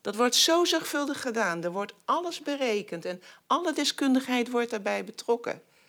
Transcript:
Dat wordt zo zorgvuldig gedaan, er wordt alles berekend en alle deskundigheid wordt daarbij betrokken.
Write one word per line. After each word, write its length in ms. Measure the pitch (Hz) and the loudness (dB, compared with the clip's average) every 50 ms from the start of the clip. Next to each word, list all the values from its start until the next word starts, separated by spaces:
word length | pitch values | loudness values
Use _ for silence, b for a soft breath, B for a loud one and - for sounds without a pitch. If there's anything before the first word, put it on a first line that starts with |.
Dat 140 | - 202 202 | -8 -4 0
wordt 200 | 214 240 247 240 | 2 2 4 4
zo 300 | - - - 330 339 349 | 4 4 6 6 4 4
zorgvuldig 560 | - 339 320 320 - - 294 285 277 285 - | 4 2 0 -2 -2 -2 -2 -2 -2 -4 -4
gedaan, 420 | - 262 220 233 214 185 165 170 165 | -4 -4 -2 0 0 0 0 -2 -4
er 80 | 175 | -4
wordt 220 | 175 196 202 208 - _ _ | -4 -4 -6 -6 -10 _ _
alles 360 | - 269 320 349 339 339 - | 0 0 0 0 -2 -6 -6
berekend 640 | 294 294 285 277 269 240 214 208 190 - - 165 170 | -4 -4 -2 -2 0 0 0 0 -2 -6 -8 -8 -6
en 160 | 180 180 180 B B B B B - | -6 -8 -8 B B B B B 0
alle 260 | 247 302 349 339 302 | 0 0 2 0 0
deskundigheid 760 | - 294 285 - - 285 269 262 262 262 254 247 247 240 240 | 0 0 -2 0 0 2 4 4 2 2 2 0 0 0 0
wordt 200 | 247 240 233 233 | 0 -2 -2 -2
daarbij 340 | 233 214 196 208 202 196 190 | -4 -4 -4 -2 -4 -4 -4
betrokken. 580 | 180 - - - - 233 240 233 - - - - b b b b | -8 -12 -6 -2 0 0 0 0 -4 -6 -8 -10 b b b b